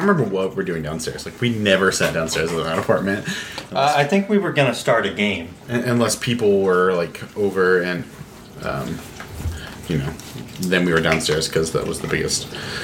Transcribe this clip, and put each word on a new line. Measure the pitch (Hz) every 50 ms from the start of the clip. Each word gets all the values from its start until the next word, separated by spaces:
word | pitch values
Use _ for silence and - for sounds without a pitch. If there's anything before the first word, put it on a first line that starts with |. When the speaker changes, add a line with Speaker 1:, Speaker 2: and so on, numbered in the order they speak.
| 170 202
Speaker 1:
remember | 196 160 120
what | 101 95 95 95 92 -
we're | 98 92
doing | 87 85 82 76
downstairs. | 76 78 82 - - - - -
Like, | 87 82 -
we | 123 120
never | 117 107 104 101 95 92 95 95
sat | 92 - 92 80 76
downstairs | 85 80 80 - 80 80 82 85
at | 80 78
that | 80 82 90
apartment. | 98 - 107 90 92 98 98 107 - - 196 - - - - - - - -
Speaker 2:
Uh, | 139 135 143 147 143
I | 143
think | 143 - 196 202 -
we | 214 202
were | 180 165 131
gonna | 147 139 127 117
start | - - - 123 113 101
a | 101 90
game. | 101 104 104 98 85 82 87 - - - -
Speaker 1:
Un-, | 120 123 120
unless | 127 120 120 117 107 107
people | - - 127 120 117 110 101 101 98
were, | 95 95 92 90 92 92 92
like, | 87 85 80 - - - - -
over | - 104 101 95 95 92 90 92 90
and, | 87 90 90 85 - - - - - - - - - - - - -
um, | - - 71 - - 82 - - - - - - - - - - - - - - - - - - -
you | 170 147
know, | - - - - - - - 123 117 - - -
then | 92 90 92 90 87
we | 90 85
were | 82
downstairs | 80 80 80 80 - - 78 78 78 -
'cause | - 82 80 78 -
that | - -
was | - 82 -
the | - -
biggest. | 80 78 78 78 - - - - - - - - - -